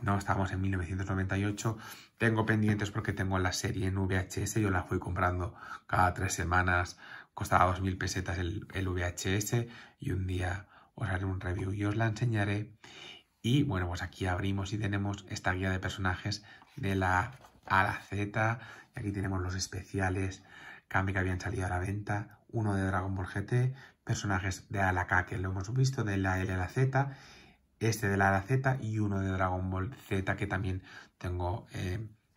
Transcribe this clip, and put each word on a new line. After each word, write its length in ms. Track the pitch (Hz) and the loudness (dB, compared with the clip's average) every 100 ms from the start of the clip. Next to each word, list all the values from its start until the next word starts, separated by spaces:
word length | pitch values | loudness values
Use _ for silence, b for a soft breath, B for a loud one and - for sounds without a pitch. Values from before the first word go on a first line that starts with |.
No, 120 | 101 101 | 0 0
estábamos 360 | - 92 95 | 2 2 2
en 100 | 95 | 0
mil 80 | 98 | 0
novecientos 400 | 92 85 98 98 | 0 0 -2 -2
noventa 300 | 95 92 98 | 0 0 0
y 60 | 104 | 0
ocho. 340 | 104 113 110 B B B - | 0 -4 -4 B B B 0
Tengo 260 | 113 110 110 | 2 4 4
pendientes 460 | 107 107 104 101 | 4 4 2 0
porque 220 | 107 98 | -4 -2
tengo 260 | 95 95 95 | -2 0 2
la 120 | 92 | 0
serie 360 | - 98 - 95 | 0 -2 0 0
en 100 | 98 | 0
V 180 | 92 92 | 0 0
H 280 | 90 - | 0 -2
S, 180 | 101 113 | 0 2
yo 80 | 101 | 2
la 140 | 90 | 2
fui 160 | - 92 | 0 -2
comprando 560 | - 92 90 90 110 B B B - | -2 0 0 0 -4 B B B -2
cada 260 | - 90 | 4 4
tres 200 | 92 95 | 2 -2
semanas, 640 | - 85 90 92 87 90 - B B B | 0 2 4 4 2 0 -8 B B B
costaba 320 | - 95 90 90 | -8 4 6 6
dos 160 | 92 | 4
mil 160 | 95 92 | 0 0
pesetas 400 | 92 92 87 87 | -2 -2 -2 -2
el, 280 | 85 - - | -2 -4 -6
el 140 | 95 92 | -4 -2
V 160 | 90 87 | 0 -2
H 320 | - 95 104 | -2 0 0
S, 320 | - 120 117 B B B | 2 0 -2 B B B
y 120 | - | -2
un 160 | 95 92 | 0 0
día 400 | 92 90 92 - B B | 0 0 -4 -8 B B
os 140 | - 98 | -6 -2
haré 180 | 92 95 | 0 0
un 140 | 92 | -2
review 340 | 90 90 98 | -2 -2 -2
y 120 | 101 101 | 0 0
os 100 | 110 | 2
la 120 | 110 | 2
enseñaré. 680 | 110 123 107 101 104 107 - B B B B B _ | 2 2 2 2 0 -4 -12 B B B B B _
Y 220 | 113 143 | 4 4
bueno, 240 | 123 92 87 | 4 2 0
pues 160 | 87 | -2
aquí 240 | 92 - 92 | -6 -4 -2
abrimos 460 | 90 98 98 95 | 0 0 0 -2
y 40 | 104 | -2
tenemos 480 | 101 101 101 98 - | 0 0 0 -4 -6
esta 240 | 104 95 | -4 -2
guía 180 | 92 95 | 0 0
de 80 | 92 | 0
personajes 640 | 92 - 95 90 104 98 B B B - | -2 -2 -2 -2 -4 -6 B B B -6
de 200 | 98 95 | 0 2
la 240 | 92 92 - - - - - | 4 2 2 -6 -20 -12 2
A 140 | 95 | 4
a 40 | |
la 160 | 98 - | 4 0
Z, 600 | - 101 104 110 110 120 B B B - | -6 -4 -2 2 0 0 B B B -8
y 40 | |
aquí 120 | 104 | -4
tenemos 300 | 98 95 95 | -2 -2 -2
los 140 | 90 92 | -2 -4
especiales 880 | - 95 - 98 92 95 95 - B B B B - | -6 -8 -4 0 0 0 -2 -4 B B B B -2
Kame 260 | 98 95 | 0 2
que 60 | 95 | 2
habían 220 | 92 90 | 2 0
salido 240 | 101 - 92 | -2 -2 -2
a 40 | |
la 100 | 90 | -2
venta, 600 | 98 104 104 104 - - - | -2 -4 -2 -4 -4 -14 -6
uno 260 | 117 107 98 | -2 0 2
de 80 | |
Dragon 320 | 95 92 98 95 | 2 0 -2 -2
Ball 120 | 92 | -4
G 180 | 101 98 | -4 0
T, 260 | 123 127 131 B B | 2 2 -2 B B
personajes 640 | - 113 101 92 95 92 - | -4 -2 0 0 0 -4 -4
de 120 | 98 | 2
A 80 | 95 | 2
a 40 | |
la 140 | 90 90 | 2 2
K 180 | 90 - | 2 0
que 140 | 92 | -4
lo 100 | 95 | -4
hemos 240 | 98 98 | -4 -2
visto, 300 | 131 131 - | 2 2 2
de 140 | 104 98 | 0 0
la 220 | 95 92 | 2 0
L 140 | 95 | 0
a 40 | 92 | -2
la 100 | 90 | -2
Z, 480 | 127 131 135 135 B B B B B _ - | 0 2 2 0 B B B B B _ -2
este 300 | 113 107 98 | 0 2 2
de 80 | 98 | 4
la 80 | 98 | 4
A 40 | |
a 20 | |
la 100 | 95 | 4
Z 380 | 110 131 131 131 | 2 2 2 0
y 160 | 107 107 | -2 0
uno 220 | 101 98 | 2 2
de 80 | 95 | 0
Dragon 420 | 92 92 92 95 | 2 0 0 -2
Ball 240 | 95 101 - - | -2 -4 -6 -4
Z 280 | 95 95 95 | -2 0 0
que 120 | 98 | 0
también 340 | 92 95 92 B B B - | 0 -2 -4 B B B -8
tengo, 480 | 90 90 87 - - | -4 -2 -2 -2 -6
eh, 360 | 101 92 101 110 - _ | -6 -4 -4 -6 -14 _